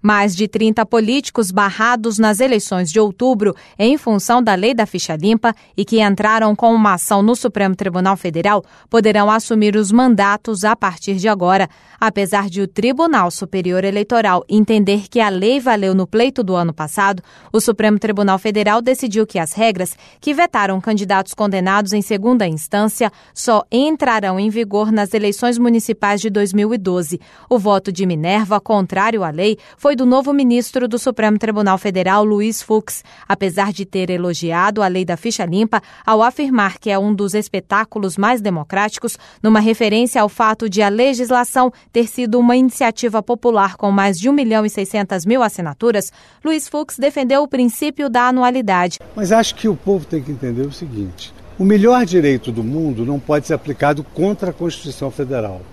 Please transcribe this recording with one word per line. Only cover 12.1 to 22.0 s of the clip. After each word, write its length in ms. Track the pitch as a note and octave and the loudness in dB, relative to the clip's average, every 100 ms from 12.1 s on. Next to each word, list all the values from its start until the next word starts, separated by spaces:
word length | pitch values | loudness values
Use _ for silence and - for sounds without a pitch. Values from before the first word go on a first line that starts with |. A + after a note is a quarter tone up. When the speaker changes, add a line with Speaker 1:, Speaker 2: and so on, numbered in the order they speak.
| G#3 G3 G3+ G3 | 0 0 0 -2
Speaker 1:
de 100 | F3+ | -4
o 60 | G3 | -4
Tribunal 640 | G3 A3+ C4 E4 C4+ F3 | -2 -2 2 2 2 0
Superior 540 | - F#3+ F#3+ F3+ F3+ | -2 -6 -4 -2 0
Eleitoral 600 | G3 G3+ G#3 A#3+ G#3+ F3+ - | 0 -2 0 0 2 0 2
entender 600 | G#3 G#3 A3 G3 G3+ G3 | 2 4 2 2 0 0
que 120 | A#3+ | 0
a 80 | G#3+ | 0
lei 320 | F#3+ G3+ C#4 | 2 0 0
valeu 340 | B3+ A3 G3 | 0 0 2
no 100 | F#3+ | 0
pleito 380 | F#3 A3 B3 C4+ | 0 0 0 0
do 140 | G3+ F#3 | -2 0
ano 180 | E3+ | -2
passado, 480 | D#3 D3+ - G3 G3 - - - | -4 -8 0 0 -2 -8 -20 -4
o 80 | A3 | -2
Supremo 360 | A3 G#3 A3 G#3 | 0 0 2 2
Tribunal 440 | G#3+ G#3 G3+ F#3+ | 0 0 0 0
Federal 420 | A3 G#3 G#3 A3 | 0 0 2 0
decidiu 420 | A#3+ B3+ B3+ G3+ | 0 -2 -2 -2
que 140 | A3 G3 | -2 -2
as 140 | D#3+ | -4
regras 440 | - A3+ F#3+ F3+ - - _ | 0 0 0 -6 -8 -20 _
que 140 | - | -4
vetaram 460 | C#4+ F4 A#3 G3+ F#3+ | 0 0 0 0 -2
candidatos 520 | F#3 G#3+ F#3+ G3 F#3+ | -2 -2 0 0 -2
condenados 600 | - G#3 G3 F#3 G3+ G3+ | -4 -2 0 0 0 0
em 100 | G#3 | -2